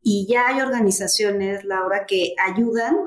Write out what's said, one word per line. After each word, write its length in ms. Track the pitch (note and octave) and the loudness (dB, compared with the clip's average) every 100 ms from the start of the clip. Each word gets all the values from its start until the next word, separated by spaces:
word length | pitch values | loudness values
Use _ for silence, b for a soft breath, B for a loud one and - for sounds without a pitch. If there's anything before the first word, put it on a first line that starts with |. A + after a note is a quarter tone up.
y 280 | A3+ G3+ G3 | 0 0 0
ya 160 | A#3+ B3 | 2 2
hay 140 | C4+ | 0
organizaciones, 1040 | C4 B3 G#3 G3 G3 - G#3 G3+ G3 G3 | -2 2 2 2 0 0 0 0 -2 -4
Laura, 420 | G3 F#3+ F#3 G3 G3 | -4 -2 0 -2 0
que 280 | F#3+ F3 F3 | 0 0 0
ayudan 560 | F#3+ F#3 A#3 A3 A#3 F#4 | -2 0 0 0 0 0